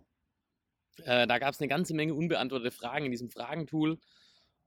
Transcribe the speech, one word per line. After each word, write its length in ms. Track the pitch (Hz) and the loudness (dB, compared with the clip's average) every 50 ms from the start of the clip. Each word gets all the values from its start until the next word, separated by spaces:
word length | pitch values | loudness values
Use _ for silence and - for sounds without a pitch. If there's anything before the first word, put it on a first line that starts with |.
| - _ _ _ _ _ _ _ _ _ _ _ _ _ _ _ _ _ _ - - | -2 _ _ _ _ _ _ _ _ _ _ _ _ _ _ _ _ _ _ -10 0
Äh, 220 | 127 123 123 120 | 4 4 6 6
da 140 | 113 120 120 | 6 4 2
gab's 220 | 135 143 - - | 2 0 0 0
eine 80 | 147 131 | -2 0
ganze 240 | 139 175 180 - 160 | 0 0 0 0 0
Menge 200 | 151 151 160 147 | 0 0 0 0
unbeantwortete 560 | 151 170 170 160 98 127 123 135 123 113 123 | 0 0 0 0 0 0 -2 -2 -2 -2 -4
Fragen 360 | - - 117 120 135 151 147 | -4 -6 -8 -6 -4 -4 -2
in 60 | 131 | -2
diesem 180 | 120 117 120 110 | -4 -4 -6 -10
Fragentool. 680 | - 107 120 127 156 170 147 - 156 156 156 160 160 - _ _ _ _ _ _ _ _ _ _ _ _ _ | -10 -10 -8 -6 -6 -6 -6 -4 -2 0 0 0 0 -4 _ _ _ _ _ _ _ _ _ _ _ _ _